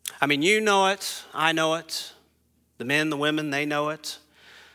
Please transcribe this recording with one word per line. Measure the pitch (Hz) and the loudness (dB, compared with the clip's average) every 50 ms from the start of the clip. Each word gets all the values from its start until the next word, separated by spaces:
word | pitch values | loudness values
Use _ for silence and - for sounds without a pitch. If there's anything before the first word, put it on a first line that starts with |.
| _ - - - | _ -14 -4 -2
I | 147 | 0
mean, | 143 147 139 | 0 2 2
you | 151 180 208 214 | 4 4 2 4
know | 220 214 202 196 190 190 | 4 4 4 4 4 4
it, | 196 196 - - - - - - - | 2 0 -4 -8 -10 -10 -12 -10 -4
I | - 156 160 160 | 0 0 2 2
know | 160 160 160 160 | 2 0 0 0
it, | 165 165 - - - - - - - _ _ _ _ _ _ _ _ _ _ _ - | -2 -4 -8 -8 -8 -8 -10 -14 -20 _ _ _ _ _ _ _ _ _ _ _ -10
the | 117 | -4
men, | 123 143 151 156 156 | -2 0 0 2 0
the | 151 | 0
women, | 139 147 151 151 156 151 151 | 0 0 0 0 0 -2 -2
they | 139 139 147 | -2 -2 -2
know | 147 147 147 147 151 | -2 -2 -2 -2 -2
it. | 156 156 - - - - - _ _ _ - - - - - - - | -4 -6 -8 -12 -12 -12 -16 _ _ _ -20 -20 -20 -20 -20 -20 -20